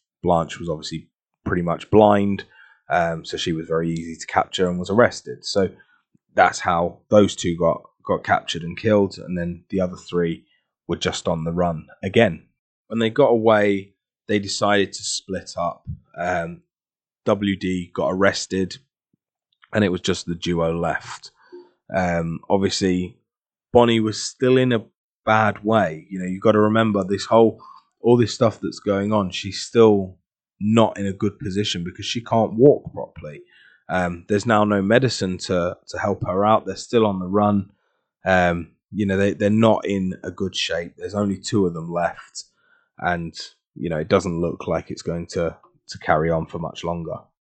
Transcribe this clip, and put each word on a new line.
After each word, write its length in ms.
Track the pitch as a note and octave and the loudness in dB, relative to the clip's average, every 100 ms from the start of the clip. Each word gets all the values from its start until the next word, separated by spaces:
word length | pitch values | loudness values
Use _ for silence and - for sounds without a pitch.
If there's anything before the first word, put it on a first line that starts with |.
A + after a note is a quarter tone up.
| _ _ | _ _
Blanche, 380 | F2 E2+ D#2+ - | 0 0 0 -6
was 100 | E2+ | -8
obviously 400 | D#2 D#2 D#2+ - _ _ _ | -8 -8 -12 -14 _ _ _
pretty 200 | - F2 | -4 -2
much 260 | E2+ E2 - | -2 -4 2
blind, 540 | G#2 G#2 G2+ G2+ G2 - _ - _ - | 6 6 6 0 -4 -8 _ -20 _ -2
um, 340 | F2 E2+ E2 - | 0 0 -4 -8
so 120 | - | -6
she 160 | F2+ | -4
was 120 | D#2+ D#2+ | -4 -2
very 240 | E2 E2 | -2 -2
easy 280 | E2 E2 D#2+ | -4 -8 -12
to 100 | - | -6
capture 420 | - - - F#2 | -4 -2 -2 -2
and 80 | F2+ | -2
was 140 | F#2 | 0
arrested. 540 | G#2 B2 - - - - | 2 2 0 -12 -14 -6
So 240 | G2+ F#2 - _ _ _ _ _ - | -2 -2 -4 _ _ _ _ _ 2
that's 240 | F2+ - | 2 2
how 400 | - E2+ F2 - - | -2 -2 -2 -6 2
those 260 | G#2+ G2 - | 4 4 2
two 220 | F#2 E2+ | -6 0
got, 320 | E2 - - _ - | 0 -2 -6 _ -6
got 180 | E2+ | -4
captured 380 | - F#2 - - | 0 -2 -2 -8
and 160 | E2+ F2+ | -10 -4
killed, 400 | A2 G#2 G2 - | 2 2 2 -2
and 180 | - F2+ | -8 -6
then 280 | F2 E2+ _ | -6 -8 _
the 120 | F#2+ | -2
other 160 | F2+ F2 | -2 -6
three 480 | - F2 E2+ E2 _ _ _ _ - | -6 -2 -2 -4 _ _ _ _ -8
were 80 | E2+ | -4
just 320 | F2+ - F#2 | -4 -4 -4
on 160 | E2 | -4
the 80 | E2 | -4
run 360 | F2 F2 D#2+ - - | -2 -2 -4 -12 -10
again. 420 | G2 A2+ G#2+ E2 _ _ _ _ - | -2 2 2 0 _ _ _ _ -8
When 120 | A2+ | -2
they 100 | A2+ | 0
got 200 | A#2+ C3 | 2 4
away, 640 | A#2 A2+ G#2+ G#2 G2 G2 _ _ _ - | 4 4 4 4 0 -4 _ _ _ -2
they 100 | G#2+ | -2
decided 560 | G2 - G#2 G2+ F#2 | -2 -2 0 2 0
to 100 | - | -4
split 500 | - - - F#2 - - | -8 -8 -8 -10 -8 -6
up. 300 | F2 - - E2+ _ - | -6 -6 -12 -16 _ -8
Um, 460 | F2 F2+ E2+ E2+ _ _ _ _ _ _ - | -4 -4 -6 -10 _ _ _ _ _ _ -2
W 300 | G#2 G2+ F#2+ | 0 0 -2
D 340 | F#2 F#2 F2 | -2 -4 -4
got 200 | - - | -4 -2
arrested, 640 | F#2 G2 - - F#2+ F2+ - _ _ _ _ _ _ _ _ _ | 2 2 2 -2 -2 -4 -6 _ _ _ _ _ _ _ _ _
and 100 | G#2+ | 0
it 60 | G2+ | 2
was 120 | F2+ | 0
just 260 | - F2+ - | -2 -4 -4
the 80 | E2+ | -6
duo 420 | F2 E2+ E2 E2+ | -2 0 0 0
left. 540 | E2 - - - - _ _ - - _ - F#2 | -2 -4 -8 -18 -20 _ _ -20 -20 _ -6 -2
Um, 460 | F2+ E2+ E2 D#2+ - | -2 -2 -4 -6 -2
obviously, 680 | G2 G2 - F#2+ F2+ F2+ - _ _ _ _ _ | 0 0 0 0 0 -2 -10 _ _ _ _ _
Bonnie 280 | A#2+ A#2+ A2+ | 4 6 4
was 220 | A2 G#2 | 0 -4
still 360 | - - B2+ C3 | -10 -2 2 4
in 160 | B2+ | 4
a 120 | A#2 - _ _ _ - | 0 -4 _ _ _ 0
bad 380 | A2 G#2+ G2+ | 2 2 0
way. 420 | G#2 A2+ F2 D#2 F2 | 2 2 2 -4 -12
You 100 | F#2 | -8
know, 60 | F#2 | -6
you've 180 | F#2+ | 0
gotta 160 | A2 G#2+ | 4 6
remember 440 | G#2+ A2 A2 G2+ | 4 4 2 2
this 220 | F#2 G2 - | -2 -4 2
whole, 340 | A2+ A2+ - - - _ _ | 6 6 2 -12 -20 _ _
all 180 | A#2 A#2+ | 2 4
this 160 | A2 | 2
stuff 260 | - A2+ - | 0 0 0
that's 180 | F#2+ - | -8 -6
going 320 | G#2 G2 G2+ | -2 -2 0
on, 200 | G#2+ F#2 | 0 -2
she's 300 | - G2 - | -6 -8 -10
still 580 | - A#2 A2+ G2+ F#2 - _ _ _ - | 0 6 6 6 0 -10 _ _ _ -6
not 400 | G#2 A2+ A2 - | 2 4 4 0
in 80 | G2 | -6
a 60 | |
good 260 | F#2 G#2 - | -4 -4 -4
position 440 | G2+ F#2+ G#2 F2+ | -6 -4 -4 -4
because 220 | F2 G2 G2+ | -8 -10 -8
she 160 | A#2+ | -8
can't 320 | - A2+ A2 | -2 0 0
walk 400 | A2 C#3+ A2+ - | 6 6 6 0
properly. 480 | - - - D2+ D2 - _ _ _ - | -12 -14 -14 -16 -18 -20 _ _ _ -4
Um, 360 | F2+ F2+ F2 - | -2 -2 -4 -2
there's 180 | G#2 A#2+ | -2 2
now 200 | G#2+ G#2 | 2 4
no 180 | G2+ | 2
medicine 560 | F#2+ A#2+ B2+ - F#2+ F#2 | 4 4 2 -2 -4 -4
to, 380 | - F2+ F2 - - | -2 -2 -2 -6 -12
to 100 | F2 | -6
help 260 | G#2+ F#2+ - | -4 -4 -2
her 180 | F#2 G#2 | 0 4
out. 200 | A2 G2 | 2 0
They're 100 | F#2+ | -12
still 320 | - A#2+ G#2+ | -2 2 2
on 120 | F#2+ | 0
the 80 | F2+ | -2
run. 440 | G2+ G#2 G2+ F#2+ _ _ _ _ _ | 2 2 2 -2 _ _ _ _ _
Um, 500 | F#2+ F#2 F2 F2 E2 _ _ | 0 2 2 0 -6 _ _
you 160 | F#2+ G2 | -4 0
know, 100 | F#2+ | 2
they, 160 | G2+ | 0
they're 160 | - G#2 | 2 2
not 360 | G#2+ A2+ G#2 - | 4 4 4 0
in 300 | G2 F#2 - | -2 -2 -6
a 60 | F2+ | -10
good 260 | F#2 F#2+ - | -6 -6 -4
shape. 380 | - E2+ F2 - | -4 -4 -6 -10
There's 180 | F2 G2+ | -6 -2
only 220 | G2+ F#2 | -2 -2
two 280 | - G#2+ F2+ | -2 0 2
of 80 | |
them 180 | E2+ E2 | -2 -6
left. 520 | E2+ E2+ - - - - _ _ _ _ - | -4 -4 -6 -18 -20 -20 _ _ _ _ -8
And, 340 | F2 F2 E2 - - _ _ - | -4 -4 -6 -12 -18 _ _ -10
you 140 | E2+ | -6
know, 80 | D#2+ | -4
it 100 | D#2 | 2
doesn't 320 | G2 F2+ E2+ | 2 2 -2
look 280 | E2+ - - | -4 -4 -4
like 240 | E2 - | -4 -6
it's 100 | - | -10
going 240 | - E2+ F2 | -8 -8 -6
to, 260 | F#2 E2 - _ _ - | -4 -4 -6 _ _ -20
to 100 | - | -6
carry 320 | - D#2 E2 | 0 2 2
on 160 | E2 E2 | -2 -4
for 140 | E2+ | -8
much 240 | E2 - | -10 -10
longer. 320 | E2+ E2+ D#2+ - - _ _ | -8 -8 -8 -12 -16 _ _